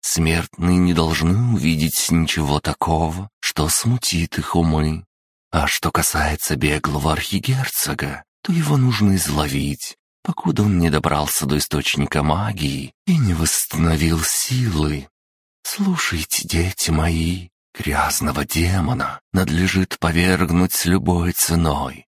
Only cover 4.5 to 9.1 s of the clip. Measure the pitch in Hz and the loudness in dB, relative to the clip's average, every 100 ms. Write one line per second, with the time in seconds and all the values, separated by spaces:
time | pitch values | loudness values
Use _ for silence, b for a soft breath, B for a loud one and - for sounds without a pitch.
4.5 | 87 82 78 78 78 87 _ _ _ _ | 0 2 2 0 -2 -10 _ _ _ _
5.5 | 78 71 - 80 - 80 76 73 76 - | -2 0 -2 -2 -2 -2 0 -2 -2 -4
6.5 | 73 73 73 73 73 73 76 - 98 - | 0 0 0 -2 -2 0 -2 -2 -4 -2
7.5 | 131 131 - - - 71 73 - _ - | -2 -2 -4 -4 -4 -4 -8 -14 _ -2
8.5 | 170 151 147 127 110 104 | 0 2 4 4 4 4